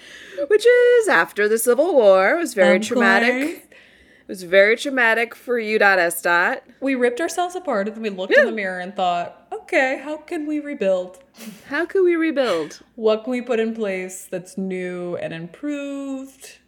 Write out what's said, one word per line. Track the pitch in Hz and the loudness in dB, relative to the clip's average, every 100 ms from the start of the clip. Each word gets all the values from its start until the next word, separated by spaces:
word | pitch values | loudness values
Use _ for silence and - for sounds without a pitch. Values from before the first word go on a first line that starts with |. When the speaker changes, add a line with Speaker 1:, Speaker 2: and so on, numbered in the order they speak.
| - - - - 571 | -12 -20 -16 -8 0
Speaker 1:
which | 415 466 | 4 6
is | 494 480 494 415 | 6 6 4 4
after | 226 175 - 208 | 2 2 0 0
the | 226 | 2
Civil | 247 240 330 294 | 2 2 4 6
War. | 202 190 196 320 | 6 6 4 2
It | |
was | 311 | -2
very | 196 180 190 | 2 4 4
Speaker 2:
Of | |
Speaker 1:
traumatic. | 220 247 196 196 240 254 | 0 0 2 4 2 0
Speaker 2:
course. | 302 370 - - _ _ _ _ | -4 -6 -16 -20 _ _ _ _
Speaker 1:
It | - | -14
was | 202 | -14
very | 175 190 202 233 | 2 4 6 2
traumatic | 285 262 226 226 233 - | -2 0 2 2 -2 -6
for | - 247 | -4 -4
U | 214 214 | 0 2
dot | 202 190 | 4 4
S | 170 - | 2 -2
dot. | 180 175 190 262 - _ | 0 2 2 -2 -10 _
Speaker 2:
We | 269 262 | -4 0
ripped | 240 240 | 0 0
ourselves | 339 359 359 359 | -4 -4 -6 -6
apart | 320 220 208 | -4 -4 -4
and | 214 | -6
then | |
we | 220 | -8
looked | 185 190 | -6 2
in | 523 | 2
Speaker 1:
Yeah. | - | 2
Speaker 2:
the | |
mirror | 220 190 185 | 0 -6 -8
and | 180 202 | -8 -4
thought, | 180 175 170 - _ | -2 -2 -6 -12 _
"Okay, | 427 - 330 262 285 | -14 -2 0 0 -2
how | 277 302 | -8 -12
can | - 339 294 | -10 -10 -6
we | 302 | -8
rebuild? | 285 285 190 185 180 - _ - 226 180 - | -8 -4 -2 -2 -4 -14 _ -20 -20 -18 -8
Speaker 1:
How | 285 339 | -6 -2
can | 392 359 | 0 2
we | 339 | 2
rebuild? | 320 277 247 170 147 - _ - | 0 0 0 -2 -4 -12 _ -2
Speaker 2:
What | 220 214 220 | 0 0 -2
can | |
we | 247 | -6
put | 240 240 | -2 -2
in | 226 226 | -2 -4
place | 208 185 185 - - | -6 -6 -8 -12 -12
that's | 185 180 - | -12 -10 -10
new | 190 185 180 180 175 175 | -8 -6 -8 -8 -8 -8
and | - | -8
improved?" | 165 170 - 294 285 277 277 277 262 269 - - - | -10 -14 -12 -8 -8 -8 -10 -8 -10 -12 -20 -20 -20